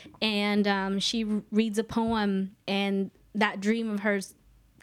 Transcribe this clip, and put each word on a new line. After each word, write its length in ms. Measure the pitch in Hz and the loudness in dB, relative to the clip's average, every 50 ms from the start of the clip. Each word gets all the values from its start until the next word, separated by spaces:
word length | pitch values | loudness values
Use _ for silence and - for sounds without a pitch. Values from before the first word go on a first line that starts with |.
| - - - - | -20 -20 -6 -2
and, 460 | - 220 208 208 208 208 202 208 202 | -2 0 0 0 0 2 2 2 2
um, 320 | 202 196 196 190 190 196 196 | 2 2 0 0 -2 -2 -2
she 240 | 185 - - 233 220 | -2 -2 -2 -2 -2
r-, 180 | 208 214 208 - - | -2 -2 -4 -4 -2
reads 260 | 214 208 226 226 202 214 | 0 0 0 2 0 -2
a 40 | 220 | -4
poem, 720 | - - 233 226 226 226 220 208 202 196 190 190 190 - _ _ | -2 -2 -2 0 0 0 2 2 2 2 0 -2 -4 -6 _ _
and 420 | - 196 196 202 196 196 196 196 - - _ _ _ - | -2 -2 0 0 0 0 0 -2 -4 -8 _ _ _ 0
that 260 | 208 214 208 - 202 | 2 2 2 2 0
dream 300 | 190 208 226 233 226 220 | 0 0 0 0 0 -4
of 120 | 208 202 | -4 -2
hers 340 | 202 220 202 196 196 - - _ _ _ _ _ _ _ _ - | 0 0 0 0 -2 -6 -14 _ _ _ _ _ _ _ _ -14